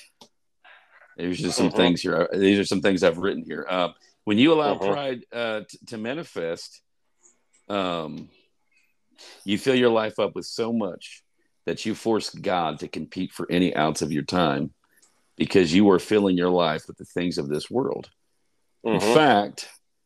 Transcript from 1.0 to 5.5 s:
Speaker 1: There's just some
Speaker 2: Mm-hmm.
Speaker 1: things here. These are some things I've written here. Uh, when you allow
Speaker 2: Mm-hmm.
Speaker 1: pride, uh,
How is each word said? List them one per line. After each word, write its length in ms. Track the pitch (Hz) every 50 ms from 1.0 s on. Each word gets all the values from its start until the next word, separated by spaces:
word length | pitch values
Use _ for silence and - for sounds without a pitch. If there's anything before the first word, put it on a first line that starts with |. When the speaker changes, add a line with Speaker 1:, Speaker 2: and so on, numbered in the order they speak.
| - _ _
Speaker 1:
There's 220 | - 85 90 90 82
just 180 | 85 90 -
some 100 | - 92 85
Speaker 2:
Mm-hmm. 80 | -
Speaker 1:
things 240 | 92 90 90 85 82
here. 260 | - 90 85 82 85 - -
These 260 | 95 98 95 101 101
are 60 | 95
some 160 | - 104 98
things 220 | - 104 95 82 95
I've 140 | 87 82
written 260 | 85 85 98 - - 80
here. 220 | 80 78 80 -
Uh, 220 | - 92 92 87 82 - _ _ _ _ _ _
when 120 | 107 104
you 160 | 110 135 165 160
allow 220 | 156 147 143 98
Speaker 2:
Mm-hmm. 160 | 85 95 101
Speaker 1:
pride, 340 | - 143 139 135 127 117 - _
uh, 300 | 117 120 117 113